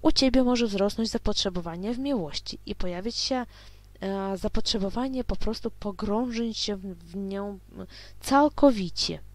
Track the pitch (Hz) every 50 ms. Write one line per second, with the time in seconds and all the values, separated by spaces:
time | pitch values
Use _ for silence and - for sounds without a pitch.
0 | - 311 - - 269 262 240 254 254 247 247 233 240 220 202 196 196 202 - -
1 | 226 220 - 233 - - 208 - - 202 175 180 170 170 165 175 185 214 247 233
2 | 269 285 285 226 170 147 139 - - - - - - - 196 - - 185 175 175
3 | 190 233 233 - - - 262 254 240 - - - - - - - - - - -
4 | - 196 196 196 196 196 196 180 - 214 - - - - - 220 185 196 - 233
5 | 254 269 262 254 247 - 202 185 - 214 220 - - 226 - - - 208 196 -
6 | 214 208 202 220 254 247 233 226 233 226 214 - - - 208 196 185 202 180 170
7 | 170 160 175 196 196 196 196 196 202 208 202 190 - - - - 185 - - -
8 | - - - - - - 269 277 294 302 - - - 285 247 107 - - - -
9 | - - 85 73 - -